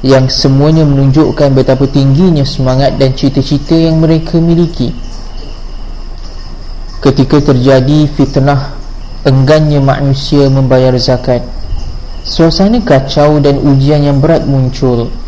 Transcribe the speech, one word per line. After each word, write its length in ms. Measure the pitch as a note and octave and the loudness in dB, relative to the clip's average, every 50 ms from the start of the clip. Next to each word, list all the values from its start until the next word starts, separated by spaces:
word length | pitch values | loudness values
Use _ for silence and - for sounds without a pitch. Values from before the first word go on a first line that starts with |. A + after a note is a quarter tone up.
| - | 2
yang 240 | C3 C3+ C3 C3 C3 | 4 2 4 2 0
semuanya 560 | - - - C#3+ C3+ C3+ C#3+ D3+ D#3+ D#3+ D#3 | -2 0 0 2 2 4 2 2 2 2 2
menunjukkan 720 | D3 C#3 C#3 C#3 C3+ C3+ D#3 D#3+ - - - D3 C#3 C3+ C3 | 2 2 2 2 2 2 2 2 0 2 0 0 2 2 2
betapa 320 | B2 - C3+ B2+ C#3 C3+ | 2 2 0 0 0 0
tingginya 560 | - C#3+ C3+ C#3 C3+ C#3+ F#3 F#3 E3 D3 C#3 | 0 2 2 2 2 4 4 2 2 2 0
semangat 560 | C3 - - C3 C3 B2+ C3 C#3 C3 - - C#3 | -2 -2 -2 -2 0 0 0 0 0 0 0 0
dan 160 | C3 B2+ - | 0 0 0
cita-cita 560 | - C3+ - C#3 C3+ - D3 C#3 C#3+ - E3+ | -2 -2 0 0 -2 -2 -2 -4 0 0 0
yang 240 | E3 E3 E3 D#3+ D#3+ | 2 2 2 2 2
mereka 400 | D#3+ D#3+ E3 D#3+ D#3+ D#3+ - E3 | 2 2 2 0 0 -2 -2 0
miliki. 560 | E3 E3+ E3+ E3 E3+ D#3+ - - B2+ - - - - - - - - - - - - - - - - - - - - - - - - - - - - - - - - - - - - - - - - - - - - | 2 2 2 2 0 -2 -2 -4 -4 -4 -4 -8 -10 -10 -10 -12 -12 -10 -10 -10 -10 -10 -12 -12 -12 -10 -10 -10 -10 -10 -10 -10 -10 -12 -12 -12 -12 -12 -12 -12 -12 -12 -12 -12 -12 -12 -10 -10 -12 -12 -12 -2 0
Ketika 320 | C#3 C3 - C3+ - - | 0 2 2 0 2 2
terjadi 720 | D3 C#3+ D3 C#3 B2+ B2 C3+ C3+ C3 B2+ C3+ D3 D3+ D3+ C#3+ - | 2 2 2 2 2 4 4 4 4 4 2 2 2 2 2 2
fitnah 560 | - F3 - - C#3+ C3 C#3+ C#3+ C3+ - - - - - - - - - - - - - C#3+ | 0 -2 0 0 0 0 2 0 0 -2 -6 -10 -10 -10 -10 -12 -12 -12 -12 -12 -4 0 0
enggannya 480 | C3 C3+ C3+ C3+ D3+ D#3 D#3 D3+ D3 | 2 2 2 2 2 2 2 2 0
manusia 720 | C#3+ C3+ C3+ C3+ - C#3+ C#3 C#3 C#3 - - D#3 C#3+ C#3 C#3 | 0 2 0 0 0 0 -2 -2 -2 -2 0 2 2 2 2
membayar 480 | C3+ C3+ C3+ B2+ C3 B2+ B2+ C3 B2+ | 2 2 2 2 2 2 2 2 2
zakat, 480 | B2+ B2 - B2+ B2 - - B2 A#2+ A#2+ - - - - - - - - - - - - - - - - | 0 0 0 -2 -2 0 -2 -2 -2 -2 -6 -8 -8 -6 -4 -4 -4 -4 -6 -8 -8 -10 -10 -10 -10 -10
suasana 560 | - - - E3 E3 D#3+ - G3 G#3 A3+ B3 | -8 -2 2 2 2 2 2 2 2 2 0
kacau 560 | G3+ - D3 C3 C3+ - - - D3 D3+ D3+ D3+ C#3+ | 0 2 0 0 0 0 0 2 2 2 2 2 2
dan 160 | C#3+ C#3 C3+ | 2 0 2
ujian 400 | - C#3+ C#3 C3+ C3+ C#3+ D3+ D3 C#3+ C#3+ | 2 2 2 2 2 2 2 2 2 2
yang 160 | C#3+ C#3 C3+ | 2 2 2
berat 240 | D3+ C3 - - - | 2 2 0 0 0
muncul. 640 | C#3 C3+ B2+ B2+ - - C3+ B2+ B2 A#2 A2+ - - - - | 0 0 0 -2 -2 -2 -2 0 0 0 -2 -4 -6 -8 -8